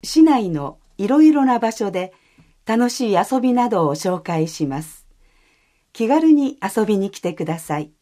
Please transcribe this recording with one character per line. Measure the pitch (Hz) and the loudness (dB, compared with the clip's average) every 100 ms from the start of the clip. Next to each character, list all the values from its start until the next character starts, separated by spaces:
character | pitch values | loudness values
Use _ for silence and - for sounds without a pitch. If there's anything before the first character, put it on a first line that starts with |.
市 | - 320 | -2 4
内 | 320 269 196 | 4 4 0
の | 156 143 - _ _ | -4 -8 -12 _ _
い | 202 | 0
ろ | 277 | 4
い | 311 | 6
ろ | 294 262 | 6 2
な | 240 | 2
場 | 226 | -2
所 | 226 202 | -4 -4
で | 180 185 _ _ _ _ _ - | -4 -8 _ _ _ _ _ -4
楽 | 226 240 | 0 0
し | - 240 | -2 0
い | |
遊 | 185 196 262 | 0 0 0
び | 247 | 0
な | 247 240 | 0 0
ど | 208 160 | 0 0
を | 143 | -2
紹 | 190 180 | -4 -4
介 | - 165 160 | -4 -4 -4
し | - 147 | -4 -6
ま | 135 | -6
す。 | 160 - _ _ _ _ _ _ _ _ _ | -10 -18 _ _ _ _ _ _ _ _ _
気 | - 226 | -6 0
軽 | 294 320 | 2 4
に | 294 277 - | 4 2 -4
遊 | 196 226 208 | -6 -4 -2
び | 202 | -2
に | 196 | -2
来 | - | -6
て | 180 | -8
く | 160 | -6
だ | 160 165 | -6 -8
さ | - 151 | -6 -8
い。 | 147 _ | -8 _